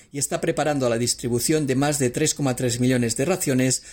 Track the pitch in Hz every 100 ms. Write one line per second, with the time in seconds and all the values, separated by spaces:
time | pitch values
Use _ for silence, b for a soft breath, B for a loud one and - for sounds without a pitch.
0 | B 143 139 165 170 160 147 147 123 113
1 | 120 - 123 120 - 156 143 131 143 143
2 | 127 131 151 - 143 123 127 117 123 127
3 | 117 110 139 180 151 127 131 127 B